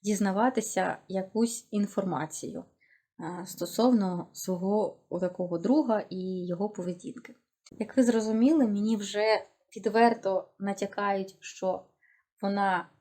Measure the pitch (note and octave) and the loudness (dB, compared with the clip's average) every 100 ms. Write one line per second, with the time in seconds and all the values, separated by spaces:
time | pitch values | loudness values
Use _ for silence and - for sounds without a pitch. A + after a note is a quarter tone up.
0 | G3+ G3+ G3+ F#3+ A#3+ B3+ - - F#3 G#3+ | -2 0 0 2 2 2 -2 -2 -2 -4
1 | _ F#3+ F#3+ G#3+ A#3 - - G#3 G3+ - | _ -6 -4 -2 -2 -2 -6 -2 -2 -2
2 | F#3+ D3+ D#3 - - - - _ _ _ | -2 -2 -6 -8 -10 -10 -14 _ _ _
3 | _ _ E3 F3 F#3+ - F3 - A#3+ A#3+ | _ _ -10 -10 -12 -10 -8 2 4 4
4 | G3 F3 - - - F#3 F#3 G#3 F#3+ - | 2 -2 -6 -10 -6 -4 0 0 -2 -6
5 | _ F3 F3+ F3+ F3+ F3 E3+ C#4+ C4+ G#3+ | _ -4 -4 -4 -4 -2 2 2 4 0
6 | - F#3 F#3 F#3 F3+ F3 G#3 G#3 F3+ F3 | -2 -8 -6 -6 -6 -4 -4 -4 -8 -8
7 | - - - - _ _ - - G#3+ - | -10 -14 -18 -20 _ _ -20 -10 -4 2
8 | A#3+ A3+ A3 A3 B3 D#4+ A#3+ G3+ G#3+ A3 | 4 4 2 4 6 6 4 2 0 -2
9 | G3+ G3+ A3 A3 - _ _ - G#3 G#3+ | -2 0 2 2 0 _ _ -6 0 6
10 | A#3 A#3 G3 F#3 - _ G3 G3 G3+ - | 6 4 0 -2 -4 _ -6 -4 -4 -2
11 | G3+ G3 F#3+ - - - F#3 F#3 - _ | -2 -2 -4 -10 -18 -4 -2 -2 -6 _
12 | _ _ _ _ G3 G3+ G3 F3+ F3 _ | _ _ _ _ -2 0 2 0 -2 _